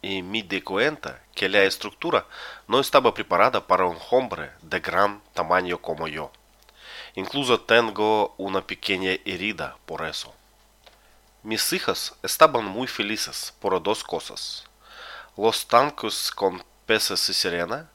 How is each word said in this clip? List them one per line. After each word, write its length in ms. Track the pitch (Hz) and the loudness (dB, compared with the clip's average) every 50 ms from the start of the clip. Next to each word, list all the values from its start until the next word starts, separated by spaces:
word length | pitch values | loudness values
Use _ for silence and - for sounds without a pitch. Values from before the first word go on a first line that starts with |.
y 200 | - 98 98 95 | -4 -4 -4 -4
me 200 | 90 90 101 113 | -4 -4 -4 -4
di 180 | 107 87 98 92 | -4 -2 -4 -4
cuenta 600 | - - 95 98 120 151 151 143 - 120 - - - _ _ | -4 -2 0 2 2 2 0 -4 -10 -12 -12 -14 -18 _ _
que 140 | - 101 92 | -2 -2 2
la 140 | 98 104 | 4 4
estructura 640 | 98 95 - - - 104 - _ - 165 160 107 90 - - - - - - - _ | 4 4 2 -2 -8 -10 -10 _ -4 0 0 0 0 -2 -16 -16 -14 -14 -16 -16 _
no 140 | - - 131 | 0 2 2
estaba 340 | 135 - - 143 127 120 - | 2 6 4 6 6 6 2
preparada 500 | - 107 - - 87 101 127 123 104 - | 2 -4 0 4 4 4 4 4 0 0
para 200 | - 92 90 95 | 2 2 4 4
un 140 | 90 85 82 - - | 2 0 -4 -4 2
hombre 400 | 120 127 131 113 98 80 73 69 - - | 2 2 2 2 -6 -8 -8 -12 -14 -20
de 180 | - 82 90 90 | -10 -6 -6 -4
gran 420 | - 82 82 90 101 101 101 104 _ _ | -2 0 2 2 2 2 2 -4 _ _
tamaño 480 | _ - 85 80 90 92 92 90 90 82 | _ -4 0 2 2 2 2 0 -4 -6
como 280 | - 85 80 78 82 80 | -4 -8 -6 -6 -6 -6
yo. 240 | 76 78 76 - _ _ _ _ _ _ _ - _ - - - - - - - _ | -6 -8 -10 -10 _ _ _ _ _ _ _ -20 _ -20 -20 -18 -16 -16 -16 -12 _
Incluso 460 | 95 95 - - 139 139 123 123 107 | -8 -8 -4 -2 -2 2 2 2 2
tengo 760 | - - 113 120 117 113 101 98 107 107 107 107 104 - - _ | 4 6 6 6 6 4 0 0 2 4 4 4 2 0 -2 _
una 280 | 95 98 95 95 90 | -8 -4 -4 -4 -4
pequeña 460 | - 92 - - - 98 92 95 92 92 90 - | -4 -10 -8 -2 -2 -2 0 0 -2 -2 -2 -4
herida 520 | 104 95 87 92 107 104 80 73 64 - - _ | -6 -6 -4 -4 -6 -6 -6 -8 -10 -10 -14 _
por 200 | - 80 78 80 | -12 -10 -8 -8
eso. 300 | 80 - - - - - _ _ _ _ _ _ _ _ _ _ - _ _ _ _ _ _ _ _ _ _ | -8 -8 -8 -12 -12 -16 _ _ _ _ _ _ _ _ _ _ -20 _ _ _ _ _ _ _ _ _ _
Mis 300 | _ 107 110 110 - - | _ -4 -2 -2 0 -2
hijas 420 | - 185 - - 95 - - - - _ | -2 -2 -2 -2 -2 -2 -4 -10 -10 _
estaban 420 | - - - - 160 156 143 120 110 | -6 -6 4 6 6 6 6 2 -2
muy 220 | 101 92 110 127 | -2 -4 -4 -6
felices 680 | 120 - - 107 104 107 104 - - - - - - - _ | -6 -4 -4 -4 -4 -2 -4 -6 -8 -8 -10 -10 -12 -14 _
por 220 | - 101 92 92 | -2 0 0 0
dos 220 | 82 98 107 - - | 0 0 -2 -2 -2
cosas: 600 | - - 82 - - - - - - - - - - _ _ _ - - - - - - - - - _ | -6 -6 -6 -6 -8 -12 -12 -10 -10 -10 -12 -14 -18 _ _ _ -20 -20 -18 -16 -16 -16 -16 -18 -18 _
los 300 | - 101 113 110 - - | 2 2 2 2 2 -2
tanques 640 | - - 117 135 147 - - - 110 - - - - | 4 6 6 6 6 0 -4 -6 -6 -4 -4 -6 -6
con 320 | - - 98 95 90 90 - _ _ _ _ | -4 0 0 0 0 -2 -14 _ _ _ _
peces 420 | - 110 107 - - 98 87 - - | 0 2 2 2 0 -2 -2 -2 -2
y 60 | 92 | -2
sirena 540 | - - 95 87 87 85 87 113 143 165 - | -2 -2 0 0 -2 -2 -4 -4 -8 -10 -16